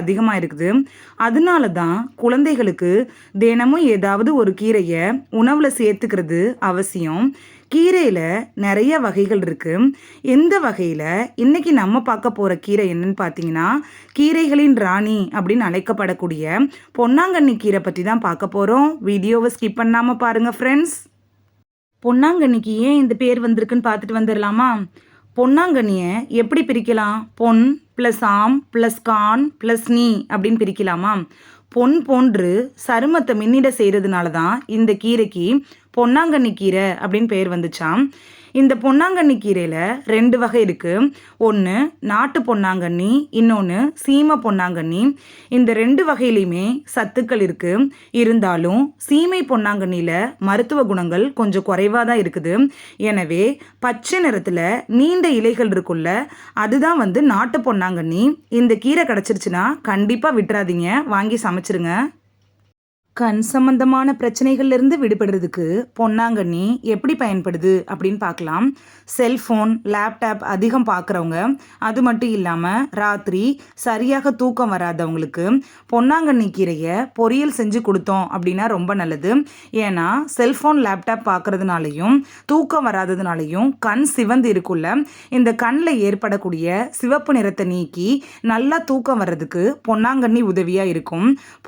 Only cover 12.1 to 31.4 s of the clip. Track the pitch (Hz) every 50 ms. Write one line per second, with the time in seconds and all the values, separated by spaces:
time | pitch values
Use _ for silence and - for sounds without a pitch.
12.1 | 226 208 - 240 - 202 202 190 180 - - 202 202 208 202 185 170 170 180 190
13.1 | 190 - 190 170 - 180 170 165 160 160 170 196 247 302 302 - - - - -
14.1 | _ - 294 311 330 330 330 285 285 285 294 285 262 220 202 185 185 202 214 214
15.1 | 220 214 190 - - 214 180 185 214 247 220 175 175 190 185 - 214 208 196 180
16.1 | 180 - 180 170 160 151 156 156 175 220 285 269 - - - _ - - 240 240
17.1 | 262 302 359 381 359 330 294 269 226 220 - 214 196 190 185 190 - 185 180 208
18.1 | 226 226 226 180 170 - 202 190 - 202 196 202 233 262 285 311 320 294 - 196
19.1 | 208 196 185 214 226 233 226 240 233 - 226 208 220 233 226 226 226 233 240 247
20.1 | 240 240 247 233 226 226 226 240 233 - 247 254 277 294 339 320 - - - _
21.1 | _ _ _ _ _ _ _ _ _ _ _ _ _ _ _ _ _ _ - 240
22.1 | 247 254 285 320 359 349 302 254 240 226 208 214 214 220 240 277 294 285 269 226
23.1 | 226 214 262 247 247 233 233 233 226 220 220 220 240 247 220 233 214 208 214 202
24.1 | 226 226 220 220 214 208 208 202 214 226 254 254 233 208 190 - - - _ _
25.1 | _ _ _ _ _ 247 247 254 277 320 359 359 302 262 220 208 190 185 180 175
26.1 | 190 233 - - - 233 226 226 - 330 - - 247 233 220 240 226 214 214 208
27.1 | 208 220 220 - _ - 233 233 226 226 240 269 294 302 - _ _ - 247 240
28.1 | 226 233 240 208 202 202 214 233 269 285 - _ - 233 233 226 226 - - 233
29.1 | 220 214 208 208 220 254 285 302 - _ 220 226 226 226 226 - 240 240 240 233
30.1 | 214 196 - - 214 202 190 226 226 220 214 190 - - 202 185 175 170 185 214
31.1 | 214 190 160 - - _